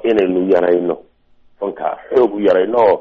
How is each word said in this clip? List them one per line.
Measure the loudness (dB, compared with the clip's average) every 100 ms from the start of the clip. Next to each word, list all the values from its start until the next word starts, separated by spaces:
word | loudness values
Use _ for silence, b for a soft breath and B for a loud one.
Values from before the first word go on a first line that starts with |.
inaynu | -2 0 0 0 0
yarayno | 2 2 0 0 -6 -10 _ _ _ _ -12
fanka, | -10 -6 -8 -8
xoog | -4 0 0
u | 0
yarayno | 0 0 0 2
oo | 2 2